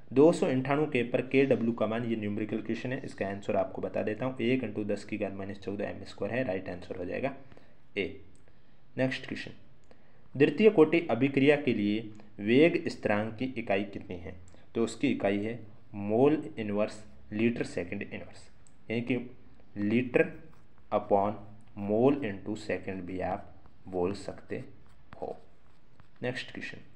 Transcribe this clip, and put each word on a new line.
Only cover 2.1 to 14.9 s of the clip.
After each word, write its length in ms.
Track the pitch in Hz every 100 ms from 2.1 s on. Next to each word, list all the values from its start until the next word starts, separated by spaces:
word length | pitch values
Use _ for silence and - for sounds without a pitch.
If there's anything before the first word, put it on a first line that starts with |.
| 113
न्यूमेरिकल 440 | 104 104 104 113
क्वेश्चन 320 | 107 110 127
है, 80 | 127
इसका 240 | - - 98
आंसर 280 | 101 101 101
आपको 260 | 95 -
बता 200 | 95 101
देता 240 | 104 110 127
हूँ, 100 | 127
एक 240 | 117 131
into 220 | 117 107 104
दस 180 | 101
की 140 | - 107
घात 140 | 101
माइनस 260 | 98 98 98
चौदह 240 | - 101
एम 200 | 98 95
स्क्वायर 300 | 95 - 101
है। 80 | 113
राइट 240 | 131 95 92
आंसर 280 | 90 87 92
हो 80 |
जाएगा 300 | 90 95 113 - - - - - - -
ए। 80 | 87 80 - - - - - - - -
नेक्स्ट 280 | 131 127 -
क्वेश्चन, 240 | - - - - - - - - - -
द्वितीय 360 | 131 147 151 214
कोटि 360 | 160 156 170 -
अभिक्रिया 480 | 117 139 139 135 147
के 160 | 143
लिए 260 | 107 104 107 113 - - -
वेग 480 | 101 123 160 165 -
स्थिरांक 460 | - - 104 110 110
की 80 | 131 127
इकाई 280 | 113 98 101
कितनी 300 | 104 - 90
है? 160 | 87 - - - -
तो 100 | -
उसकी 240 | 113